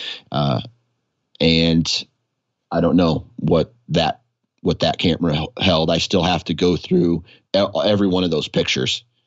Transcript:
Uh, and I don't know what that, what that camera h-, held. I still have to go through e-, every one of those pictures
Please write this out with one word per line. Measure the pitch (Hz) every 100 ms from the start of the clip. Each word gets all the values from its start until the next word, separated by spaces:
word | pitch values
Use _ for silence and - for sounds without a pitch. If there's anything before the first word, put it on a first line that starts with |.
| - - -
Uh, | 69 71 90 - - _ _ _ _ _ -
and | 123 123 123 82 78 - - _ _ _ _ _ _
I | 82
don't | 85 87
know | 85 156 - -
what | - 82 - _ -
that, | 151 78 - _ _ _ _
what | 90 80
that | 82 -
camera | 90 78 82 76
h-, | 78 -
held. | 95 80 80
I | 82
still | - 95
have | 85 85 -
to |
go | 82 90 82
through | - 180 85 85 - - _ 95
e-, | 101 -
every | 87 104 101
one | 92
of | 90
those | 78 -
pictures | - 73 - 65 - - _